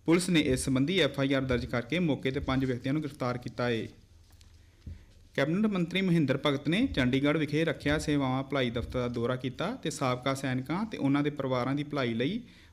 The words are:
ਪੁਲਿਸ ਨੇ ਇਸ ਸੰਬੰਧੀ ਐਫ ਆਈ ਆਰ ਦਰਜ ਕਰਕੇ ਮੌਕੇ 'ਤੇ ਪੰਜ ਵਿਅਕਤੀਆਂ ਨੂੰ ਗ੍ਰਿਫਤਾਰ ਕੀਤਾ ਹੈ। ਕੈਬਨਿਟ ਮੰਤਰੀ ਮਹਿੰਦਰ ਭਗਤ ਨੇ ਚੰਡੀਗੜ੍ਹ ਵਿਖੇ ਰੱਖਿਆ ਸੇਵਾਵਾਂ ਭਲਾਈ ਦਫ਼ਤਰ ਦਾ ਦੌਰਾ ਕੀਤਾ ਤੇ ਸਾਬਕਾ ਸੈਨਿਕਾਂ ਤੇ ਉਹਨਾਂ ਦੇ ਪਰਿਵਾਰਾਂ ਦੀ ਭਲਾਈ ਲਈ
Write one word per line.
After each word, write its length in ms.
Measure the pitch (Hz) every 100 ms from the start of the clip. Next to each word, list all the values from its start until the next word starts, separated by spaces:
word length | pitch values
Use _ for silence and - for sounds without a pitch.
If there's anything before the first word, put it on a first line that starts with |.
| -
ਪੁਲਿਸ 240 | 175 185
ਨੇ 100 | 160
ਇਸ 200 | 139 131
ਸੰਬੰਧੀ 400 | - 131 143 185
ਐਫ 200 | 143 139
ਆਈ 140 | 139
ਆਰ 80 | 135
ਦਰਜ 240 | 131 120 120
ਕਰਕੇ 340 | 123 120 165
ਮੌਕੇ 300 | 170 127 131
'ਤੇ 100 | 139
ਪੰਜ 260 | 135 131 131
ਵਿਅਕਤੀਆਂ 280 | 120 135
ਨੂੰ 100 | 151
ਗ੍ਰਿਫਤਾਰ 340 | 151 - 127 123
ਕੀਤਾ 320 | 113 117 123
ਹੈ। 180 | 113 107 - - - - - - - - - - - - - -
ਕੈਬਨਿਟ 380 | - 139 185 220
ਮੰਤਰੀ 300 | 185 170 185
ਮਹਿੰਦਰ 380 | 190 170 135 127 151
ਭਗਤ 240 | 139 151
ਨੇ 180 | 190 269
ਚੰਡੀਗੜ੍ਹ 520 | 147 123 135 143 160
ਵਿਖੇ 260 | 147 151 160
ਰੱਖਿਆ 340 | - 143 156
ਸੇਵਾਵਾਂ 440 | 151 147 131 131
ਭਲਾਈ 260 | 135 143 123
ਦਫ਼ਤਰ 300 | 120 - 127
ਦਾ 80 | 123
ਦੌਰਾ 280 | 120 120 127
ਕੀਤਾ 400 | 127 123 170 262
ਤੇ 140 | 160
ਸਾਬਕਾ 440 | 156 135 123 135
ਸੈਨਿਕਾਂ 520 | 135 135 127 131 175 220
ਤੇ 120 | -
ਉਹਨਾਂ 260 | 139 143
ਦੇ 60 | 143
ਪਰਿਵਾਰਾਂ 460 | 147 131 127 123 143
ਦੀ 80 |
ਭਲਾਈ 300 | 147 143 120
ਲਈ 280 | 113 135 233 - - -